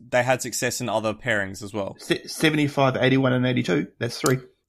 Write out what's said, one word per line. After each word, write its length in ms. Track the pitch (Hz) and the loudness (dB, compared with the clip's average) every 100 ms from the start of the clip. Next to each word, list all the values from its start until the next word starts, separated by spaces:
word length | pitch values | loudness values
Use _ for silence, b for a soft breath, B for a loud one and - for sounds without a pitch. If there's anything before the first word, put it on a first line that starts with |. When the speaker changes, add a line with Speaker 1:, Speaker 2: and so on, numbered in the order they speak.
| 123 | -2
Speaker 1:
they 140 | 123 | 0
had 180 | 123 127 | 2 0
success 380 | 123 - 123 - | -2 -4 -4 -4
in 80 | 120 | -2
other 240 | 107 107 | -2 -2
pairings 480 | 107 127 107 95 95 | -2 -2 -2 -2 -8
as 140 | 101 | -8
well. 220 | 107 98 - | -6 -6 -6
Speaker 2:
Se-, 260 | - - - | -4 -4 -6
seventy-five, 720 | - 156 151 139 143 135 101 | 0 2 2 0 2 2 4
eighty-one, 320 | 131 135 131 | 4 4 2
and 120 | 127 127 | 2 2
eighty-two. 420 | 123 120 151 - - | 0 0 -2 -2 -6
That's 220 | 117 - | -8 0
three. 180 | 147 131 - _ | 0 0 -4 _